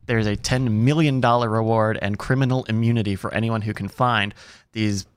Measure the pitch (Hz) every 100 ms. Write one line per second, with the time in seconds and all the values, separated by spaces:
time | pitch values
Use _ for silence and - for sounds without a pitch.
0 | - 117 107 104 - 127 131 107 120 151
1 | 151 135 120 120 117 110 110 113 110 110
2 | 98 104 - 135 131 131 120 113 117 117
3 | 104 95 - - 113 113 104 107 98 -
4 | 123 113 101 - - - _ 110 107 101
5 | -